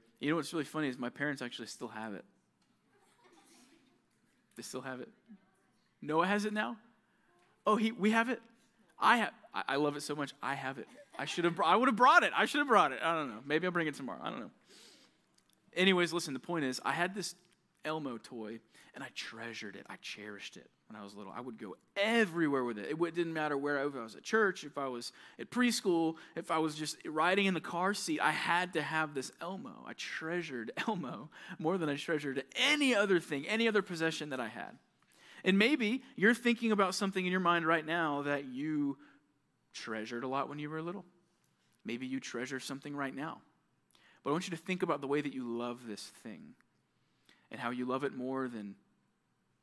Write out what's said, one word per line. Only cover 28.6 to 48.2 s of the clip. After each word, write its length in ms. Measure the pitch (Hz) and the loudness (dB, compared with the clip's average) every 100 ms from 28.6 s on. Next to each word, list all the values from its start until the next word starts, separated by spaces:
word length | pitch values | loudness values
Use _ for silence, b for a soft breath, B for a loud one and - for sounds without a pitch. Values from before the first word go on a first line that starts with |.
| 180 | 0
to 80 | 170 | -2
have 320 | 143 156 156 | -2 -2 -2
this 180 | 147 127 - | -4 -8 -10
Elmo. 460 | 170 190 131 64 60 | -10 -10 -12 -14 -14
I 60 | |
treasured 800 | - - - 160 175 160 127 113 - | -10 -8 -8 -4 -4 -4 -6 -6 -4
<laughs> 80 | - | -4
Elmo 400 | 196 131 104 147 B B 185 | -4 -6 -10 -14 B B -4
more 200 | 156 190 | -2 0
than 100 | 156 | 0
I 80 | 143 | -2
treasured 480 | - 156 143 131 - - | -2 -2 -2 -4 -6 0
any 360 | 262 302 277 | 2 4 6
other 280 | 220 202 185 | 6 6 4
thing, 260 | - 143 170 | 4 -4 -2
any 220 | 220 233 | 2 4
other 120 | 208 | 2
possession 500 | 185 170 160 160 147 | 0 0 0 0 -4
that 100 | 131 | -4
I 80 | 117 | -6
had. 280 | 113 - - _ _ B B B B - | -8 -12 -14 _ _ B B B B 4
And 120 | 196 | 6
maybe 460 | 226 294 214 262 B - | 6 6 2 0 B 4
you're 160 | 214 | 4
thinking 400 | 240 240 233 226 | 6 2 2 2
about 220 | 208 208 190 | 4 4 2
something 300 | 196 190 180 | 0 0 0
in 60 | |
your 80 | 185 | 4
mind 260 | 175 170 160 | 4 4 4
right 200 | 165 156 | 2 2
now 380 | 170 160 143 | 0 2 0
that 220 | 143 143 139 | 0 -2 -2
you 520 | 127 151 151 143 135 B B _ _ _ _ _ | -6 -2 0 0 -4 B B _ _ _ _ _
treasured 520 | - - 110 110 120 131 | -14 -6 -6 -6 -6 -2
a 20 | |
lot 220 | 135 131 | -2 -2
when 100 | 147 | -6
you 100 | 147 | -8
were 120 | 156 | -8
little. 240 | 165 190 - _ _ _ _ _ _ _ - | -8 -10 -14 _ _ _ _ _ _ _ -10
Maybe 220 | 120 131 | -8 -6
you 120 | 131 | -6
treasure 400 | - 117 131 135 | -6 -6 -6 -6
something 340 | - 139 147 | -8 -10 -8
right 220 | 143 135 131 | -6 -6 -6
now. 240 | 156 - - _ _ _ _ b b b | -8 -10 -18 _ _ _ _ b b b
But 100 | 131 | -2
I 20 | |
want 140 | 156 185 | -2 -2
you 100 | 165 | -8
to 40 | |
think 220 | - 185 | -4 -2
about 160 | 180 147 | 0 -2
the 80 | 139 | 0
way 140 | 143 | 0
that 120 | 147 | 0
you 140 | 131 120 | -6 -6
love 400 | 117 120 120 120 | -4 -4 -8 -10
this 140 | 104 - - | -12 -12 -16
thing. 320 | 117 87 78 - _ _ _ _ b b b b b | -16 -16 -18 -20 _ _ _ _ b b b b b
And 80 | - | -6
how 120 | 120 | -4
you 140 | 123 123 | -4 -2
love 180 | 131 | -2
it 120 | 139 | -2
more 320 | 131 | -4